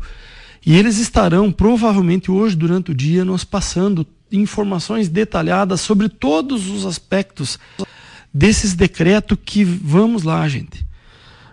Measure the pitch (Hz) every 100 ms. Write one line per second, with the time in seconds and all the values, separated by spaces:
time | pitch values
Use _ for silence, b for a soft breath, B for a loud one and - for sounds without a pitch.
0 | B B B B B B 156 170 226 214
1 | 233 233 180 175 208 165 202 240 226 196
2 | 175 185 185 190 220 165 165 185 175 131
3 | 147 180 185 180 - 202 - 175 196 175
4 | 151 _ - 202 208 214 202 180 - 226
5 | 185 175 220 175 165 185 196 190 - 202
6 | 220 - 262 311 269 240 185 202 190 160
7 | - 196 196 - 135 - B B 196 B
8 | B B B 139 190 202 208 175 185 -
9 | 165 208 - 208 - 208 185 175 151 170
10 | 226 226 160 165 156 127 - - - b
11 | b b b b b